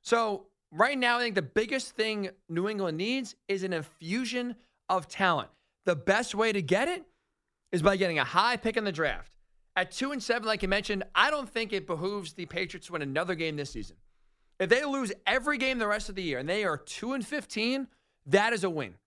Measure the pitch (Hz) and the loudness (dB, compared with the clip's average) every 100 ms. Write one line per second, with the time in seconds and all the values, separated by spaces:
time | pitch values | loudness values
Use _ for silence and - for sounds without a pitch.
0 | - 233 220 202 - _ _ 156 240 277 | 2 2 2 -4 -8 _ _ 2 2 4
1 | 247 240 240 190 139 214 220 262 - - | 2 2 2 -2 0 -2 0 -2 -4 -2
2 | 220 214 190 - - 165 196 208 185 156 | -2 0 -6 -10 -6 -2 -2 -2 -2 -2
3 | 208 269 233 - - 196 185 170 147 _ | -2 -2 -4 -12 -4 -4 -2 -4 -6 _
4 | 165 220 240 247 247 233 _ _ - 185 | -4 -4 -2 -4 -6 -8 _ _ -2 -2
5 | 151 - 190 151 - _ _ _ - 160 | -2 2 2 4 -2 _ _ _ 0 0
6 | - 202 240 202 226 208 147 190 285 359 | 4 2 2 0 2 2 2 2 2 -2
7 | - _ _ _ _ _ _ 180 175 196 | -10 _ _ _ _ _ _ 4 4 4
8 | 190 156 123 175 226 247 226 226 208 156 | 2 2 4 4 4 2 0 0 -2 0
9 | 151 95 - _ _ _ _ 185 180 - | -2 -2 -10 _ _ _ _ -2 -2 -4
10 | 269 285 - 233 220 214 190 202 - 202 | -4 -4 0 0 0 -2 2 0 0 -4
11 | - 175 254 302 233 226 220 196 - 160 | 0 4 4 2 -4 -6 -4 -4 -4 -4
12 | 185 208 165 - 170 170 180 180 - 170 | -2 -4 -8 -12 -8 -6 -6 -8 -8 -6
13 | 139 139 180 170 160 151 139 110 98 - | -2 -2 -2 -2 -2 -4 -8 -8 -10 -14
14 | _ _ _ _ _ _ 185 240 294 269 | _ _ _ _ _ _ 2 4 4 0
15 | 226 - - 254 254 285 262 247 208 208 | -2 -2 0 2 0 0 0 0 0 0
16 | 208 196 175 127 143 202 196 147 - - | -4 -6 -4 -4 -2 -2 0 -2 -6 -8
17 | 226 269 202 294 - - 226 269 254 _ | -4 -4 -4 -6 -6 -2 -2 -2 -6 _
18 | _ _ 139 190 220 226 185 156 110 87 | _ _ 2 4 4 2 0 -2 -6 -10